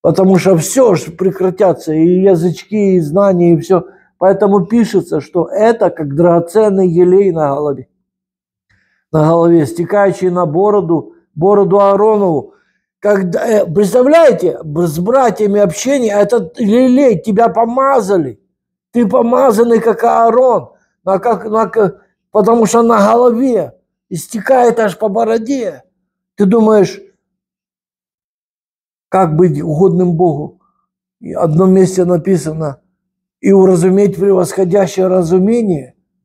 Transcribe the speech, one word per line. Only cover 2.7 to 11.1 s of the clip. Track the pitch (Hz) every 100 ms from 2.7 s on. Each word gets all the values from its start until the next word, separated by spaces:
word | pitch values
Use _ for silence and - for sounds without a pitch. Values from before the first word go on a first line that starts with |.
| 214 202 185
и |
знания, | 151 175 202 180 170
и | 165
всё. | - 185 - - _ _
Поэтому | 185 196 208 202 170
пишется, | 233 214 196 - 160
что | - 180 160
это | - 220 226 190
как | - 147 139
драгоценный | 175 170 170 220 214 190 185
елей | 165 180 185 196
на | 165 147 139
голове. | 147 131 127 _ _ _ _ _ _ _ _ _ _ _ _
На | 156 156
голове, | 170 170 170 143
стекающий | 170 170 202 202 190 185
на | 180 170
бороду, | 156 208 208 165 165 -